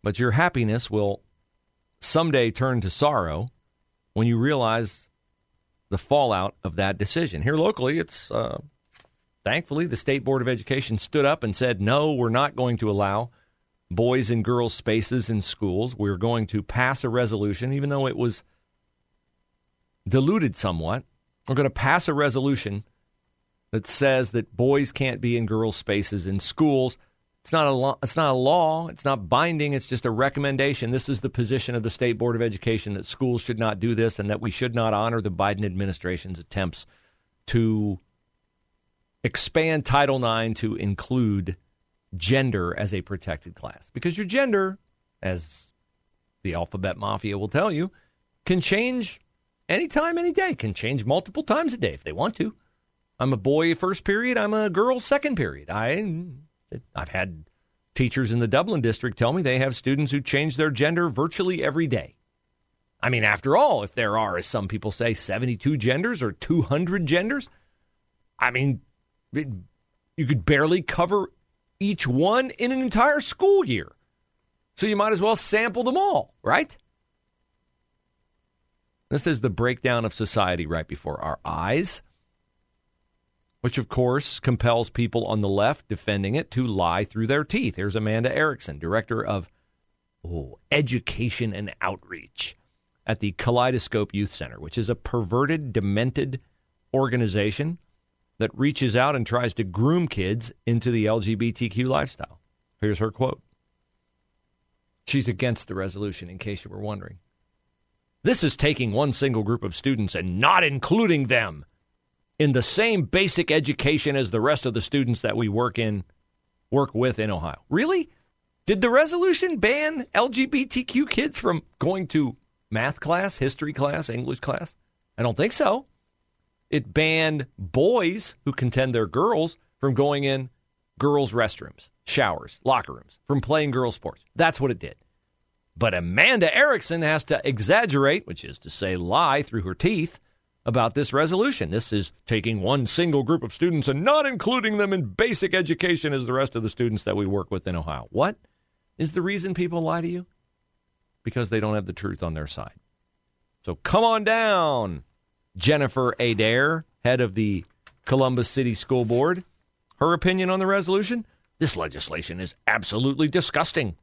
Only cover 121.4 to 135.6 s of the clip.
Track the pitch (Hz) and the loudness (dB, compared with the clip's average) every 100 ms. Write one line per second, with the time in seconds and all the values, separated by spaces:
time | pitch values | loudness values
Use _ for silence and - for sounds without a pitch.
121.4 | - 165 _ _ 151 190 165 156 135 - | -2 -2 _ _ -2 -2 0 0 0 -4
122.4 | _ _ _ 107 131 - 147 175 196 - | _ _ _ -2 -2 -4 -2 0 -2 -2
123.4 | 131 - 147 139 143 160 147 117 127 - | -4 -4 -8 -2 -2 -2 -4 -6 -6 -6
124.4 | - 131 170 _ _ _ _ - 127 113 | -4 -6 -8 _ _ _ _ -4 -2 0
125.4 | 196 - 269 233 - _ _ _ _ _ | -2 2 2 2 -4 _ _ _ _ _
126.4 | _ _ _ 147 - 151 160 160 160 151 | _ _ _ -4 0 2 4 4 2 0
127.4 | 131 - 92 123 175 240 170 208 - - | -6 -10 -2 4 4 4 2 -2 -8 -6
128.4 | - - 127 127 131 117 101 127 202 190 | -4 0 0 2 2 0 0 2 2 2
129.4 | 165 - _ _ 139 127 143 143 139 135 | 0 -4 _ _ 0 2 2 2 0 -2
130.4 | 127 _ _ _ _ - 143 143 127 113 | -4 _ _ _ _ -2 2 2 2 0
131.4 | 110 - - - - _ - 143 110 82 | 0 -2 -16 -18 -20 _ -4 2 2 0
132.4 | - - 127 127 - 60 - _ - 143 | -8 -4 2 2 0 -14 -18 _ -2 -2
133.4 | 120 156 147 127 123 - - - _ - | 2 0 2 0 -2 -2 -10 -10 _ 2
134.4 | 165 - 131 95 69 - _ _ _ _ | 2 2 -2 -2 -8 -16 _ _ _ _
135.4 | _ _ | _ _